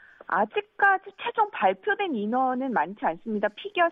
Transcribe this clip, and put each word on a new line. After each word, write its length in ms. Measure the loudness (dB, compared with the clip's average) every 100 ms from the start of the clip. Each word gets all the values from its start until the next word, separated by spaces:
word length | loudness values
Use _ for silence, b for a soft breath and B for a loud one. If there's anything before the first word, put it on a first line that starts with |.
| B B -4
아직까지 840 | -2 -2 -4 -8 2 4 4 0 -12
최종 300 | -4 0 0
발표된 640 | 2 2 2 -2 -2 -2 -2
인원은 580 | 0 0 0 0 -2
많지 320 | -2 -2 -2 -4
않습니다. 420 | -4 -4 -2 -2
피겨 400 | -4 -6 0 0